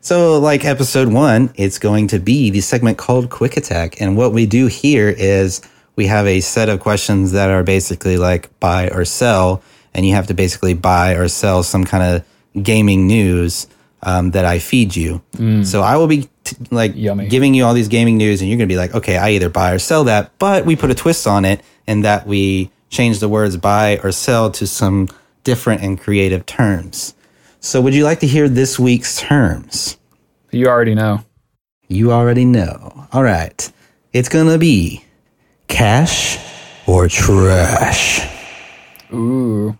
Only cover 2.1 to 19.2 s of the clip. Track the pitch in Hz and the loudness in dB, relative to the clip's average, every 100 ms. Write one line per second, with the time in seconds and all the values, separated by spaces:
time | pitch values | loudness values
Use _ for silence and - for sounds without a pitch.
2.1 | 104 92 135 120 98 - 123 117 104 - | 0 0 2 2 0 -2 0 0 -2 0
3.1 | 127 123 - - - - 85 82 - 101 | 0 0 -2 -4 -4 -4 -4 -6 -4 -2
4.1 | 98 123 110 113 117 131 - 143 139 104 | 2 2 2 2 2 0 0 0 2 2
5.1 | 98 98 98 95 87 - _ _ - 101 | 0 0 2 0 -4 -14 _ _ -4 0
6.1 | 107 101 92 92 - 110 101 - 104 - | 2 2 0 -2 -2 -2 -2 -2 -2 0
7.1 | 101 95 95 98 95 92 95 92 90 95 | 0 0 0 0 0 0 0 -2 -6 -2
8.1 | 90 90 87 - _ 85 90 90 92 87 | 0 0 -2 -4 _ -2 0 -2 -4 -4
9.1 | - 123 101 92 92 _ _ _ - 95 | -2 0 2 2 -2 _ _ _ -4 0
10.1 | 101 98 92 95 - 92 87 92 90 90 | 0 -2 -2 -2 -2 -2 -2 0 2 2
11.1 | 87 90 - 104 92 87 98 90 95 90 | 0 -2 -2 0 0 0 -2 0 0 0
12.1 | 90 - _ _ - 98 110 104 95 92 | -2 -4 _ _ -6 0 2 4 4 4
13.1 | 113 98 90 87 - - _ _ _ - | 2 2 0 -2 -6 -12 _ _ _ -4
14.1 | 92 90 92 90 87 - 127 107 87 82 | -2 0 0 0 -2 -2 0 0 -2 -6
15.1 | 87 _ - 113 107 98 98 98 139 160 | -6 _ -6 0 0 0 0 2 2 2
16.1 | 151 131 _ - - 120 120 113 110 107 | 0 -2 _ -16 -14 -6 -2 -2 -2 -4
17.1 | 101 101 127 139 135 120 120 107 117 117 | -4 -2 2 4 4 4 2 0 2 2
18.1 | 113 107 101 95 117 110 90 90 113 - | 2 2 0 0 -2 0 -2 -2 -4 -2
19.1 | 90 | -2